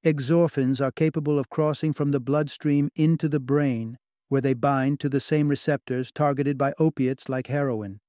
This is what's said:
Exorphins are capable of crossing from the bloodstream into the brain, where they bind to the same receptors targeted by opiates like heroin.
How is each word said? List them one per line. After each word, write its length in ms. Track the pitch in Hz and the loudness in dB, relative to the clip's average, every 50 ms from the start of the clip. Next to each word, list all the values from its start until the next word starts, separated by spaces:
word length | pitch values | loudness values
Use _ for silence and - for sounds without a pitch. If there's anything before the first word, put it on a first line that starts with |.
| _ | _
Exorphins 760 | 165 151 143 135 120 160 170 170 156 - - 135 127 135 127 | 2 0 0 0 2 4 4 4 2 2 0 0 0 0 0
are 100 | 139 131 | 0 -2
capable 480 | - - 160 160 151 160 151 147 147 143 | 0 0 0 0 0 -2 -2 0 0 0
of 120 | 131 _ | -2 _
crossing 420 | - - 147 151 151 - - 156 147 | -2 0 0 0 0 0 -2 -2 -2
from 180 | - 151 143 | 0 0 0
the 100 | 143 139 | 0 -2
bloodstream 720 | 120 127 139 151 151 147 - - - 151 143 143 143 147 _ | 0 0 0 0 0 -2 -6 -4 -2 0 2 2 0 0 _
into 340 | - 156 156 165 151 - 156 | 0 2 2 2 2 0 0
the 120 | 143 151 | -2 -2
brain, 580 | 131 123 143 147 147 139 123 113 113 113 117 - _ _ _ _ _ _ | 0 0 0 2 2 2 0 -2 -4 -8 -10 -14 _ _ _ _ _ _
where 120 | 139 139 | -2 0
they 140 | 127 135 131 | 2 2 0
bind 460 | 120 113 143 139 135 131 135 147 139 | 2 2 2 2 2 2 0 0 0
to 80 | - 143 | -2 -2
the 120 | 131 139 | -2 -2
same 280 | - - 156 151 147 147 | -2 0 0 2 2 2
receptors 640 | 143 131 - - 143 - _ - 127 123 127 - _ | 0 -2 0 -2 -2 -2 _ -6 -6 -4 -6 -6 _
targeted 440 | - 151 143 143 135 143 139 147 | 0 0 0 2 0 0 -2 0
by 160 | 131 139 139 147 - | 0 -2 -2 0 2
opiates 500 | 160 160 151 - 131 127 135 - - - | 0 0 2 0 -2 -2 -2 -4 -6 -6
like 180 | 131 127 127 - | -6 -6 -4 -4
heroin. 520 | 135 143 143 135 120 110 107 101 95 101 _ | -4 -2 -2 -2 -2 -4 -6 -8 -12 -14 _